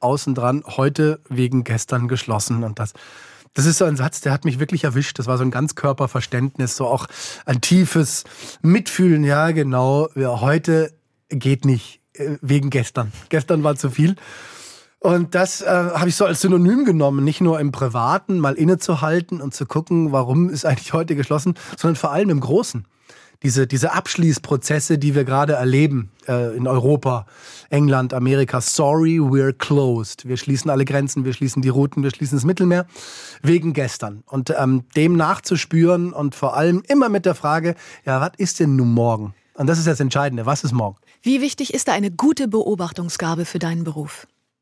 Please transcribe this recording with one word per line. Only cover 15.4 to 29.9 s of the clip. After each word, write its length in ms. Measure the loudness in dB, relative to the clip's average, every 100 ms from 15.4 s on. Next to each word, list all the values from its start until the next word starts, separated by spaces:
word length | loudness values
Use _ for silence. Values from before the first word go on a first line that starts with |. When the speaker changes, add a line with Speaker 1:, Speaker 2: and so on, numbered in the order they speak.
| 0 -2
Speaker 1:
äh, 40 | 0
habe 440 | 0 0 0 0
ich 60 | 2
so 100 | 0
als 160 | 2
Synonym 440 | 2 4 4 4 2
genommen, 380 | 2 2 2
nicht 180 | 0 2
nur 180 | 2 2
im 120 | -2
Privaten 680 | -2 -4 -2 0 0 -2 0
mal 140 | 0
innezuhalten 880 | 2 2 2 0 -2 0 -2 -2 -8
und 120 | -8
zu 120 | -8 -6
gucken, 460 | -4 -2 0 2
warum 380 | 0 2 2 2
ist 160 | 0 0
eigentlich 280 | -2 -2
heute 220 | -4 -2 -2
geschlossen, 400 | -2 -2 -2 -4 -8 -4
sondern 200 | -2 0
vor 160 | -2
allem 180 | 0 0
im 100 | 0
Großen. 460 | 0 0 0 -6 -12 _ _ -20 -20 _
Diese, 220 | -2 0 0
diese 280 | 0 0
Abschließprozesse, 1040 | -2 -4 0 2 2 -2 -2 0 -2 0 0
die 160 | 2 0
wir 80 |
gerade 300 | 0 0 0
erleben, 580 | 0 2 4 4 2 -4 _ -4
äh, 280 | -2 -2 -4
in 120 | 0
Europa, 580 | 2 2 2 0 -2 -6 -18 -20 -20 -2
England, 420 | 2 4 2 0
Amerika. 480 | 0 2 2 2 -2
"Sorry, 560 | -2 0 2 2 2 2
we're 320 | 2 2 2
closed." 760 | 0 0 2 2